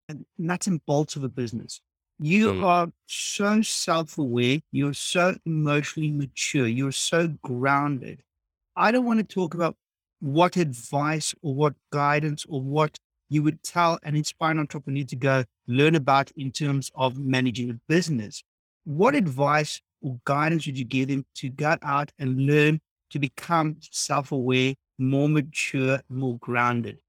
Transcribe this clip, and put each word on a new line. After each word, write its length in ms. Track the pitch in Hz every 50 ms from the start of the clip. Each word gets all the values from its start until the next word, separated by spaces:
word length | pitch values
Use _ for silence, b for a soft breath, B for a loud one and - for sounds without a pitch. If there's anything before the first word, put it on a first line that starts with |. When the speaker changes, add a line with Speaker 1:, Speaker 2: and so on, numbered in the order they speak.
| _ - 151 135 - - _ -
Speaker 1:
nuts 280 | 170 160 180 175 -
and 180 | 202 175 151 -
bolts 280 | - 147 143 156 - -
of 60 | 147
a 60 | 135 123
business. 540 | 117 131 120 113 120 107 - - - - _ _ _ _ _ _ _ -
You 340 | 147 151 185 208 220 208
Speaker 2:
Mm. 120 | 196 185 196
Speaker 1:
are 240 | 180 175 175 170 170 - _ _
so 560 | - - - - - - - 202 202 214 220
self-aware. 1000 | 214 - - - - - 165 165 160 - - 165 147 123 120 120 120 123 135 160 - _
You're 220 | - 131 143 143 139
so 420 | - - - - 180 175 185 - - -
emotionally 640 | 165 160 156 151 147 147 147 147 - - 160 156 151
mature. 560 | 151 143 139 131 - - - - - 147 123
You're 260 | 113 117 127 139 139
so 360 | 135 - - - 170 165 175 170
grounded. 920 | 143 - - - 123 123 131 139 143 139 143 147 143 123 110 - - - _ _ _ _ _ _ _ _ _ _ -
I 160 | - - 208
don't 140 | 233 254 247
wanna 200 | 240 226 220 196
talk 300 | - - 190 180 156 156
about 220 | 170 175 156 - _ _ _ _ _ _ _ _ -
what 380 | - 135 139 160 175 180 -
advice 800 | 180 170 147 123 120 - - 147 143 147 151 160 156 147 - - -
or 120 | - 151 131
what 200 | 139 151 147 139 - _ _
guidance 540 | - 147 143 143 147 151 151 156 147 151 - -
or 120 | 139 135
what 360 | 131 135 143 151 151 151 - - _ _ _ _ _ -
you 120 | 143 151 147
would 180 | 151 156 -
tell 360 | - - - 175 175 165 160 -
an 140 | - 156 147
inspiring 420 | 151 151 - - - 170 160 160 160
entrepreneur 460 | 147 - - 156 - 143 135 139 143
to 120 | 123 -
go 280 | 123 131 135 135 131 123 - _ _ _ -
learn 260 | 123 131 147 156 165
about 380 | 160 131 135 135 139 135 - -
in 140 | 156 139 135
terms 400 | - - 156 143 139 139 127 - -
of 200 | - 131 131 123
managing 540 | 135 143 131 131 127 127 127 110 127 120 123
a 40 | 117 113 - -
business. 540 | 156 180 170 165 151 113 104 98 - - - _ _ _ _ _ _ _
What 320 | - 160 139 151 202 262 294
advice 640 | 294 196 156 127 135 143 139 147 151 151 - - - - _ _ _
or 160 | - 143 127 123 -
guidance 420 | - 139 143 156 160 170 160 143
would 100 | 151 131
you 80 | 135 127
give 240 | 113 135 131 135 131
them 160 | 139 135 135 _ -
to 120 | - - 131
go 280 | 127 135 147 151 165 -
out 300 | - 147 139 143 147 - - -
and 260 | 143 131 131 131 135
learn 360 | 139 147 151 147 151 156 156 - _ _ _ _ _
to 100 | - 147
become 560 | 139 - - - - - 170 165 156 156 151 - - -
self-aware, 800 | - - - - 147 143 135 - 147 135 120 127 127 127 127 135 135 - _ _ _ -
more 300 | 131 131 135 139 143 151
mature, 720 | 151 151 135 156 - - - - - 139 131 131 135 135 - -
more 300 | 127 131 135 127 120 120
grounded? 600 | - - 123 120 123 123 120 120 113 131 - - _